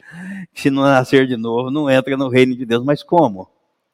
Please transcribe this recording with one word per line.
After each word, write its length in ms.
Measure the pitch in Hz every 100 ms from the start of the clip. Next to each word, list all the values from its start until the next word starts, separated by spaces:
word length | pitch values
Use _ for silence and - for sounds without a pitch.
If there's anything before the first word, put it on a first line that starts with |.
| _ 165 185 196 185
Que 60 | -
se 100 | 147
não 140 | 139
nascer 420 | 139 135 123 139 131
de 100 | 123
novo, 360 | 113 117 127
não 180 | 147 143
entra 260 | 131 131 135
no 120 | 135
reino 260 | 127 127
de 100 | 123
Deus. 200 | 120 120
Mas 180 | 131 147
como? 460 | - 175 139 92 92 _ _ _ _